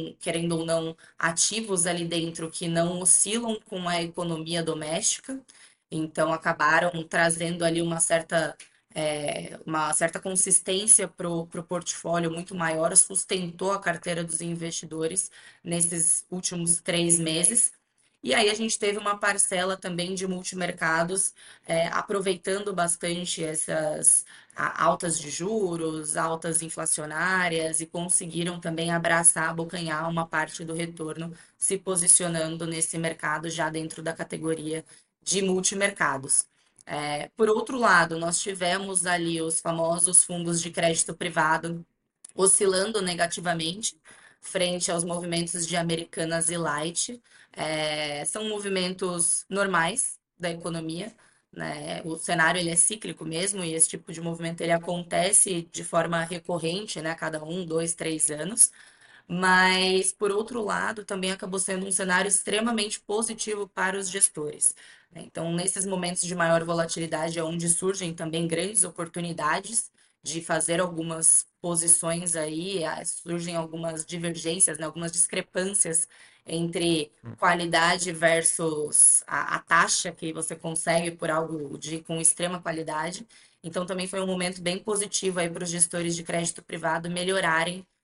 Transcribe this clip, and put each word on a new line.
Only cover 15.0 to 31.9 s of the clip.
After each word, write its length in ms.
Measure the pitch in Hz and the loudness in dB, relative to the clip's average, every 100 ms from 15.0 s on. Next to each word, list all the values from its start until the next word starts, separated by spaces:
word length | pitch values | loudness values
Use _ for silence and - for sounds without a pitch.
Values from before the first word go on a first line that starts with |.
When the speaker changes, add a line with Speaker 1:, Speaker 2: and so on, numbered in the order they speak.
| 160 185 - - - - | -2 0 -4 -6 -20 -14
Speaker 1:
nesses 600 | 170 170 170 170 165 - - | -4 0 0 2 0 0 -2
últimos 500 | 180 - 175 170 - | -6 -4 -2 0 0
três 380 | - 170 170 170 | 0 2 4 4
meses. 540 | 160 160 175 240 - - _ _ _ _ | 2 0 2 2 2 -2 _ _ _ _
E 100 | 240 | 0
aí 140 | 247 208 | 4 4
a 60 | |
gente 240 | 214 226 - | 2 0 0
teve 180 | 208 202 | 0 0
uma 220 | 202 202 | 0 0
parcela 580 | 208 196 - 185 185 190 | 2 2 2 2 0 -2
também 380 | 190 170 175 | -4 -4 -2
de 120 | 190 190 | -2 -2
multimercados, 1080 | 180 185 185 175 175 165 160 175 190 - - - - - | -4 -4 -4 -4 0 2 2 2 0 -2 -4 -20 -14 -2
é, 220 | 165 165 | 0 2
aproveitando 840 | - - 196 190 180 - 196 202 | 0 0 0 0 0 0 -2 -2
bastante 720 | 180 170 - 175 175 175 - | 0 0 0 -2 -2 -4 -4
essas, 800 | 160 160 - 160 156 156 156 - - - - - | -4 -4 -2 0 0 2 4 4 2 -14 -14 -4
a, 260 | 151 - | -2 2
altas 360 | 160 175 175 151 | 4 4 2 -2
de 80 | 147 | -4
juros, 880 | 139 180 226 185 170 160 156 151 170 | -4 -2 0 0 0 -2 -4 -4 -2
altas 460 | 160 165 170 160 | 0 -2 -2 -2
inflacionárias, 1200 | 160 - 160 - 151 156 180 185 175 165 160 156 | -2 -6 -2 -2 -2 -2 2 2 2 2 0 -2
e 40 | 160 | -4
conseguiram 720 | 175 175 - 170 165 175 175 | -4 0 0 0 -2 -2 -2
também 320 | 170 165 170 | -4 -2 0
abraçar, 600 | 170 170 170 170 175 160 | 0 4 4 4 4 0
abocanhar 580 | 165 165 180 165 156 165 | -2 -4 -4 -4 -2 -2
uma 180 | 170 165 | -2 -2
parte 380 | 160 156 - | -2 -2 -4
do 80 | 165 | -6
retorno, 600 | 165 170 170 156 156 165 170 - - | -6 -6 -6 -8 -8 -10 -12 -20 -6
se 180 | - 190 | -2 -2
posicionando 880 | - | -2